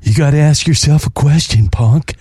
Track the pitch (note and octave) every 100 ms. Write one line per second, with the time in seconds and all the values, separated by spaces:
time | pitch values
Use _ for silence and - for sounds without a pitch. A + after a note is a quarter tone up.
0 | - G#2+ D3 C#3+ D3+ D3 - D3+ D3+ D3+
1 | - - C#3+ D#3 - G#2+ G#2 - A2+ C3
2 | - -